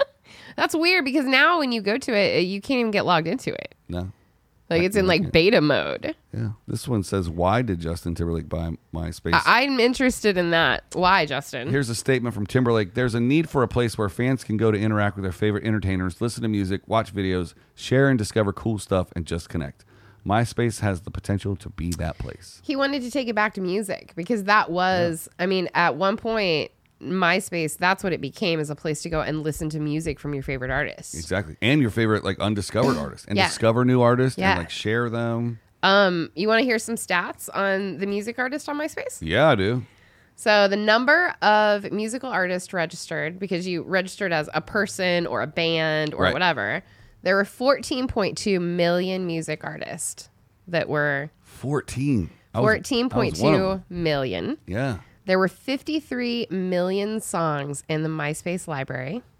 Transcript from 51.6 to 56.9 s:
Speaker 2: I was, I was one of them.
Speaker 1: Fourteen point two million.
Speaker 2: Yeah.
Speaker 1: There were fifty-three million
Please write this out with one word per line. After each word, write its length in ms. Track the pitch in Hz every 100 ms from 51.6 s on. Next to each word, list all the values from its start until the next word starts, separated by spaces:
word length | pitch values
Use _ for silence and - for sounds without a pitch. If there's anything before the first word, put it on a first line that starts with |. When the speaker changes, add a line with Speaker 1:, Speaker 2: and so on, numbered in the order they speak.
| 131 147 - 123 143 120 80 - _
Speaker 2:
I 60 | 113
was, 60 | 165
I 100 | 214
was 0 |
one 0 |
of 140 | -
them. 200 | 240 247
Speaker 1:
Fourteen 0 |
point 260 | 247 220 -
two 460 | - 190 190 190 -
million. 680 | 175 160 143 127 90 98 311 -
Speaker 2:
Yeah. 300 | 98 135 90 - _ -
Speaker 1:
There 120 | 185
were 100 | 190
fifty-three 1000 | - - 269 - 311 - 247 240 233 -
million 720 | 190 185 180 180